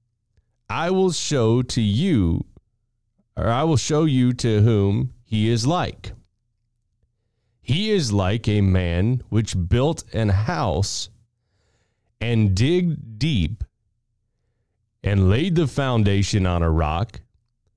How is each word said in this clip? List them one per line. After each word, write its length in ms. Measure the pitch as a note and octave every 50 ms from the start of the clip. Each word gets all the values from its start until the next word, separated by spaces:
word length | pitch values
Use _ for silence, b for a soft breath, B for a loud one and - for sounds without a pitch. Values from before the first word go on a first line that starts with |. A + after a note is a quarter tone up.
| _ _ _ _ _ _ _ _ _ _ _ _ _ -
I 220 | - D3 E3 F3
will 200 | F#3+ F#3+ F#3+ F#3
show 500 | D#3 - - - D3 C3 A2+ A2 A#2 B2+
to 200 | B2+ - - B2+
you, 640 | A2 G2+ G2 A#2+ F3+ G3 D#3 A2 F2+ E2 E2 - - - _ - _ _ _ _ _ _ _ _ _ _ _ _ _ _ _
or 140 | - - G#2+
I 140 | A#2 C3 D#3
will 120 | E3 D#3
show 300 | A#2+ - - D3+ D3+ D#3+
you 260 | D#3 C3+ C3 B2 B2
to 300 | B2 B2 - A#2 G#2+ G#2+
whom 500 | G#2 A#2+ A2+ G2+ G2 G2 G2 A#2+ C3 B2+ - - _
he 240 | _ A2 G#2+ G#2+ A2+
is 180 | A#2+ A2 A2+
like. 460 | C#3 E3+ F3+ C3 - - - - - - - _ _ _ _ _ _ _ _ _ _ _ _ _ _ _ _ _ _ _ _ _ _ _ _ _ _ _ _
He 320 | _ - C3 F3+ G#3+ A3
is 220 | G#3+ F#3+ C#3+ A2 G2+
like 340 | G2+ F#2 F2+ A2 A#2 -
a 140 | A2 G#2 G#2
man 600 | G2 F#2+ F#2 F#2 F2+ E2+ E2+ F2 G2 A#2 C3 B2 -
which 400 | - G2+ A2 A2+ - - F#2+ E2+
built 380 | F2+ A#2+ A#2+ C3+ D#3+ E3+ E3 - - -
an 160 | A2+ A2+ G2+
house 800 | F#2+ G2 A2 D3 F3 D#3+ C3+ G2 D2 F2 G#2 - - - - - - _ _ _ _ _ _ _ _ _ _ _ _ _ _ _ _ _ _ _ _ _
and 340 | A2 A#2 A#2+ A2 G#2+ G2+ F#2
digged 640 | F#2+ B2 D3 F3+ F3+ F3+ E3+ D3+ - - A2 A2 G#2
deep 460 | C#3 E3 D3 G2 D#2+ C#2+ A2 - - - _ _ _ _ _ _ _ _ _ _ _ _ _ _ _ _ _ _ _ _ _ _ _ _ _ _ -
and 240 | F#2 G2+ G2+ F#2+ F#2
laid 260 | G2+ C3 E3+ G3+ E3
the 120 | F3 D#3+
foundation 800 | B2 - C#3+ C#3 C3 B2 A2+ G#2 G2+ G2 G2+ G2+ - - G2+ F#2+
on 180 | F2+ F2 E2+ E2+
a 80 | E2
rock. 480 | D#2 E2 D#2 D2+ D#2+ E2+ A#2 - - - - _ _ _ _ _ _ _ _ _ _